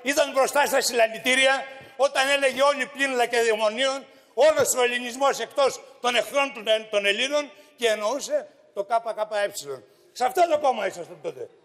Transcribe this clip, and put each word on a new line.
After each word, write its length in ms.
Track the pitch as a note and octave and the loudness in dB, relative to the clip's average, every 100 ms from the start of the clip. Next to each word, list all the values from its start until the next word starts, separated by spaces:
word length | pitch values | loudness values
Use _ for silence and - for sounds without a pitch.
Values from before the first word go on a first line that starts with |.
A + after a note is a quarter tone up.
ήταν 300 | A#3+ D4 C#4 | 0 0 0
μπροστά 340 | C4 B3+ C#4+ C#4+ | 2 2 2 2
στα 160 | C4+ | 2
συλλαλητήρια, 840 | - B3 A3+ A3 A#3+ C4 C4 C4+ C4 - - - | 0 2 0 0 0 4 4 2 -2 -16 -18 -2
όταν 320 | C#4 C#4 C4 | 0 2 2
έλεγε 320 | C#4 C4+ B3+ | 2 0 2
«Όλοι 240 | C#4+ C#4 B3+ | 2 2 -4
πλήνλα 400 | B3+ C#4 B3+ A#3 | -2 -2 0 0
και 160 | A#3+ | 2
δαιμονίων», 640 | A3+ G#3+ A3 A3 C4+ C4+ A#3+ - _ | 0 2 0 0 -2 -2 -10 -20 _
όλος 420 | - D4+ D4+ C4 B3+ | 4 4 6 0 2
ο 60 | |
ελληνισμός 580 | B3 B3 B3 A#3+ C#4 G#3+ | 0 0 -6 0 0 0
εκτός 420 | A3+ - C4 - - - | -4 0 0 0 -16 -6
των 140 | A#3+ A#3+ | -2 -2
εχθρών 380 | G#3 C#4 C#4 | 0 -2 -2
των 140 | A3 G#3+ | -4 -2
Ε-, 200 | A3 A3 | -2 0
των 140 | G#3 G3+ | -2 0
Ελλήνων, 460 | G3+ C4+ D4 C#4+ - - _ | 0 0 -2 -4 -14 -20 _
και 120 | A#3 | 0
εννοούσε 600 | G#3+ G#3 C4+ A#3 D4 A3+ _ _ | 0 -2 -4 -4 -4 -4 _ _
το 140 | G3+ G3+ | -10 -2
K 40 | |
K 280 | A3+ A#3 G#3+ | -2 -2 -6
E. 600 | G#3+ G#3 G3+ - C#3+ C3 - _ _ | -4 -4 -4 -6 -12 -12 -14 _ _
Σε 140 | - B3+ | -4 -2
αυτό 220 | F#4 E4+ | 2 2
το 80 | D4+ | 2
κόμμα 280 | C#4+ A#3 F#3+ | 0 0 -4
ήσασταν 320 | C4+ A#3+ F#3+ | -8 -14 -10
τότε 280 | E3+ B2+ A2+ _ | -12 -10 -16 _